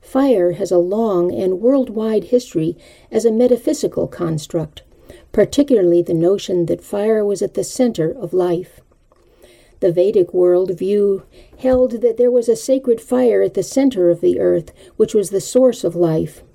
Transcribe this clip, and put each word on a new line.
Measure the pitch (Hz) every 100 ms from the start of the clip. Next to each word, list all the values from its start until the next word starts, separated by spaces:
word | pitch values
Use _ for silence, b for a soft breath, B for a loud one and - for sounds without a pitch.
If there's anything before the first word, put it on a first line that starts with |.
fire | - 269 277 220 175
has | 175 196
a | 180
long | 175 208 226 185 175
and | - 190 185
worldwide | 226 277 254 214 220 220
history | - 247 - 165 160 - b b b
as | 220 226
a |
metaphysical | 220 247 240 - 294 202 - 156
construct, | - 170 156 - 170 156 - _ B B B B
particularly | - 202 - 285 240 180 175
the | 170 165
notion | 170 196 - 180 170
that | 170
fire | - 202 214 220
was | 208 196
at | 202
the | -
center | 190 - 247 226 160
of | 269 185
life. | 185 180 175 180 - _ _ _ _ b b b b b b
The | 190
Vedic | 170 190 220 175
world | 180 180 180 185 175
view | 185 208 202 196 - b b b
held | 262 254 254 233
that | 240 226
there | 240
was | 247 233
a | 226
sacred | - 269 262 226
fire | - 247 247 202
at | 190
the | 202
center | 170 - 277 208 175
of | 170
the | 175 180
earth, | 180 175 165 B B B
which | 214
was | 220 180
the | 196
source | - 254 262 233
of | 175 170
life. | 170 160 160 - -